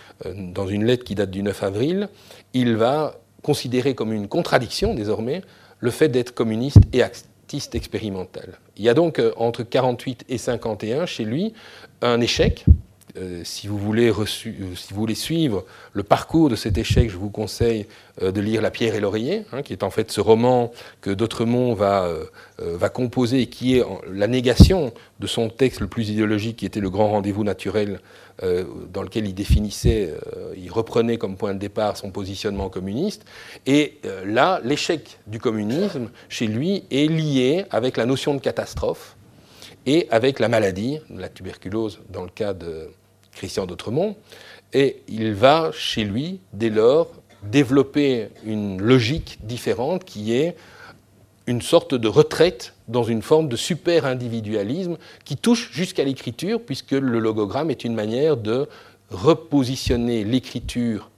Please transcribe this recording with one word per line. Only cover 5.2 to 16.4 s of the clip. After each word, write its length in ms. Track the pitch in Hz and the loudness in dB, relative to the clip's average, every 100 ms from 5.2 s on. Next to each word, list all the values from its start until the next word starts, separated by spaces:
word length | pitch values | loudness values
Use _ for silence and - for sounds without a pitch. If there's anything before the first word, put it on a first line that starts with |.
| 117 175 - - - _ | -4 -6 -10 -20 -20 _
le 120 | 120 | -4
fait 160 | - 156 | 2 4
d'être 260 | 123 120 | 4 0
communiste 460 | - 113 110 135 - - | -2 -2 0 8 10 10
et 120 | 127 | 6
artiste 680 | 104 - - _ - 147 - | 2 -2 -20 _ -12 -10 -8
expérimental. 840 | 117 - 104 107 95 90 - - - _ - | -8 -6 -6 -4 -6 -10 -14 -16 -20 _ 0
Il 80 | |
y 40 | 110 | 4
a 60 | |
donc, 240 | 127 170 139 | 6 4 4
euh, 140 | 113 110 | 0 2
entre 280 | 117 113 | 0 -2
quarante-huit 600 | 113 135 127 117 131 123 - | -2 2 2 0 -6 -10 -6
et 100 | 127 | -6
cinquante 460 | - 117 113 104 | -4 -4 -4 -4
et 100 | 107 | -4
un, 100 | 135 | -4
chez 200 | 175 - | -4 -4
lui, 280 | 110 143 214 - - - - _ | -4 -2 -4 -8 -18 -20 -20 _
un 200 | 120 120 | 0 2
échec. 440 | 117 - 190 - - - - _ - - | 2 2 2 6 6 6 4 _ -20 -12
Euh, 240 | 92 87 | -10 -10
si 240 | 85 - 104 | -10 -12 -8
vous 100 | 104 | -6
voulez 320 | 101 110 120 | -2 2 4
reçu-, 480 | 104 101 - 113 101 | 2 -2 -6 -10 -10
euh, 160 | 95 90 | -10 -10
si 180 | - | -10
vous 60 | 101 | -4
voulez 160 | 113 107 | -4 -4
suivre 480 | - 165 151 95 - - - | -2 0 0 0 -6 -14 -10
le 120 | 101 | -8
parcours 440 | 101 117 - 160 | 0 0 2 2